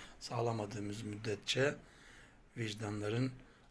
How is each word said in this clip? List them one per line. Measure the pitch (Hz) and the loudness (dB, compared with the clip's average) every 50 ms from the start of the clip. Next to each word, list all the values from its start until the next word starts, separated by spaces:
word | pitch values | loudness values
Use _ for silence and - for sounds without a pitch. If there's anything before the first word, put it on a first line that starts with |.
| - - - - | -12 -14 -12 -12
Sağlamadığımız | - - 131 117 117 117 113 110 107 98 101 104 104 104 104 110 | -8 -2 0 2 4 4 4 2 0 0 -2 -2 -2 -2 -2 -2
müddetçe | 110 107 104 107 107 113 104 - - - - 127 131 147 - - - - - - - - - - - - - - - - - 117 | -4 -4 -4 -2 -2 0 -2 0 0 2 4 6 6 4 4 0 -6 -14 -20 -20 -20 -20 -18 -20 -20 -20 -20 -20 -20 -10 -6 -4
vicdanların | 117 110 104 104 110 104 104 104 104 104 110 120 131 131 127 - - - - - - - | -2 -2 -2 -2 -2 -2 0 0 2 2 4 4 2 2 0 -4 -12 -18 -20 -20 -20 -12